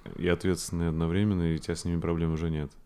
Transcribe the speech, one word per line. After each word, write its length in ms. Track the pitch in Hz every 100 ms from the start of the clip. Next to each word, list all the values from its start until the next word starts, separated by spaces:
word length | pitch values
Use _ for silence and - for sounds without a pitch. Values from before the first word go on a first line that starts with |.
| - -
и 100 | 87
ответственные 600 | 87 95 87 - 87 85
одновременно, 540 | 80 82 92 104 95 85
и 40 | 80
у 20 |
тебя 180 | - 82
с 100 | 87
ними 140 | 85
проблем 340 | 85 82 82
уже 160 | 80 82
нет? 220 | 78 73 -